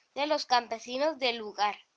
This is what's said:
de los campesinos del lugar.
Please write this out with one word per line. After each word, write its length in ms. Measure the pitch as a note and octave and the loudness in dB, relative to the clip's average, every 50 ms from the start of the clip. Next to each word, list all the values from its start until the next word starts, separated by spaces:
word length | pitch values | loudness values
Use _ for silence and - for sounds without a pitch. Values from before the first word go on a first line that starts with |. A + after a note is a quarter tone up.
| _ _ - | _ _ -4
de 100 | C4+ C#4+ | -2 0
los 220 | D4+ D4+ D4 - | 0 0 0 2
campesinos 720 | - B3+ A#3+ A#3+ G#3+ A3+ A3 - A#3+ B3 C4 C#4+ D#4+ D4+ B3+ | 2 2 2 2 0 -6 -8 -6 -4 -2 0 0 0 2 2
del 180 | C4 B3 A#3 | 0 0 0
lugar. 400 | A#3 G#3+ G#3 - - G#3 G#3 F#3+ - - _ _ | -2 -4 -6 -2 0 0 0 0 -4 -12 _ _